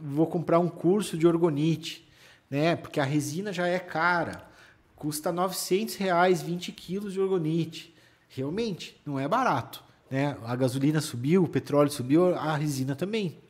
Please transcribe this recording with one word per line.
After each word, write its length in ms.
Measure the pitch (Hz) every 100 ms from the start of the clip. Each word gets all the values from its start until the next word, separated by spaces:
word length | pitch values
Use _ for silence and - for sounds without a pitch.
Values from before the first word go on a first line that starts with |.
vou 260 | 147 143 160
comprar 320 | 175 156 170
um 100 | 175
curso 480 | - 165 208 190 165
de 100 | 170
orgonite, 840 | 170 170 143 160 160 - - - _ - _ -
né? 240 | 139 160 156
Porque 220 | - -
a 40 |
resina 480 | 135 151 147 156 208
já 140 | 175 175
é 100 | 180
cara. 680 | 180 160 175 175 147 - - - - _ _ -
Custa 340 | 151 151 185
novecentos 640 | 175 185 175 - 185 220
reais, 480 | - 190 170 185 175
vinte 300 | 151 175 175
quilos 400 | - - 190 208
de 80 | 190
orgonite." 720 | 190 190 156 165 165 - - _ _ _ _
Realmente, 680 | - 139 190 233 170 - - -
não 120 | 139
é 100 | 139
barato, 540 | 220 240 139 - - - _ -
né? 260 | 135 143 135
A 120 | 113 123
gasolina 440 | 131 127 139 156
subiu, 440 | - 120 131 190
o 40 | 165
petróleo 420 | 196 - 143 147
subiu, 440 | - 123 156 180
a 220 | 147 147 151
resina 380 | 151 135 131 131
também. 400 | 185 220 185 -